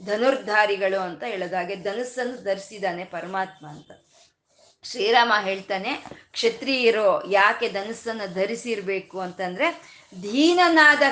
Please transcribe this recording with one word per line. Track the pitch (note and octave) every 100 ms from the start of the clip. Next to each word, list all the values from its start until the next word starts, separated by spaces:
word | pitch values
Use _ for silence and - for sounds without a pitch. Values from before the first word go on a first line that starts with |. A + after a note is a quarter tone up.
ಧನುರ್ಧಾರಿಗಳು | F#3 G#3+ B3 C#4 F#3+ G#3+ G#3 G3 F#3+ F#3+
ಅಂತ | F3+ D#3+
ಹೇಳೋದು. | A#3+ G3+ F3+ F#3
ಹಾಗೆ | F3+
ಧನುಸ್ಸನ್ನು | G3 G3+ G#3 B3 - B3 B3
ಧರಿಸಿದಾನೆ | G3 F#3+ - G#3+ F#3+ F3
ಪರಮಾತ್ಮ | F#3 E3+ E3+ F#3+ F#3 - D3+
ಅಂತ | D3+ - - _ _ _ _ _ _ _ _
ಶ್ರೀರಾಮ | - B3 G3+ A#3+ A#3+ G#3
ಹೇಳ್ತಾನೆ. | G3 G3 F#3+ F#3+ G#3 C#4+ - - _
ಕ್ಷತ್ರಿಯರು | - A#3 A3+ B3+ C4+ A#3+ A3+ G#3 E3+ F3
ಯಾಕೆ | G3 G3+ A#3 A3+
ಧನುಸ್ಸನ್ನ | G3 G3 A3+ A#3 A3 G3+
ಧರಿಸಿರ್ಬೇಕು | F3+ G3 A3+ B3 A3 F#3+ F#3+ F#3+ F#3
ಅಂತಂದ್ರೆ | F#3 F3 F#3 F3+ D#4 E4+ - - _ F#3+
ದೀನನಾದ | G3+ A#3+ D#4+ F4 F4 D#4+ D4+ D4 C#4